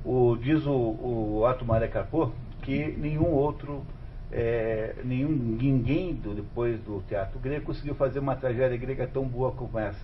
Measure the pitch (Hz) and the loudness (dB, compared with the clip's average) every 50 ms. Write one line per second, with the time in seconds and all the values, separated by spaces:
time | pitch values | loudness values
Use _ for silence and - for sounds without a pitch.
0 | - - 123 127 123 120 117 107 117 135 156 156 139 143 139 127 117 113 110 120 | -2 2 4 6 6 6 4 4 4 4 4 4 4 2 2 2 2 2 0 -2
1 | 127 123 120 113 110 107 104 107 110 123 - - 123 117 113 113 113 - - 110 | -4 -2 -2 0 0 0 2 4 4 4 4 2 2 2 4 4 4 2 0 -2
2 | 92 - 147 160 156 123 - - - - - - - 135 135 143 151 156 - - | -2 2 2 2 2 2 -2 -6 -10 -10 -10 -8 -4 -2 0 0 0 -2 -4 -2
3 | 147 147 151 151 165 175 156 135 143 147 147 - - 143 143 139 139 - - - | -2 -2 2 4 4 4 6 4 4 2 0 -4 -8 -8 -8 -8 -8 -10 -10 -10
4 | - - - - - - - 120 117 117 117 117 110 113 113 110 110 - - - | -10 -10 -10 -10 -10 -4 -2 0 2 2 2 2 2 0 0 -2 -2 -4 -6 -6
5 | - 123 127 127 139 156 156 135 120 113 110 113 127 139 135 127 110 120 147 180 | -4 -2 0 0 2 2 2 0 0 0 0 2 2 4 4 4 2 2 2 2
6 | 185 175 147 113 107 104 101 104 101 - - 117 120 117 117 104 98 104 104 95 | 0 -2 -4 -4 -4 -6 -6 -6 -8 -6 -4 -2 0 0 0 -2 -6 -6 -6 -6
7 | 90 - 107 101 95 95 - - - 131 147 151 - - 151 - - 147 139 - | -6 -4 -4 -4 -2 -4 -6 -6 -4 -4 -4 -4 -4 -4 -6 -4 -4 -6 0 0
8 | 143 131 120 139 139 139 127 127 131 127 117 117 131 127 123 117 127 127 135 123 | 0 0 2 0 0 0 -2 0 0 -2 2 2 2 2 2 0 -4 -4 -2 -4
9 | 123 117 - 135 135 127 123 123 131 127 - - 123 113 113 113 107 101 98 - | -4 -2 -2 -2 -2 -2 -2 0 -2 -2 -2 -4 -6 -4 -4 -4 -4 -4 -6 -8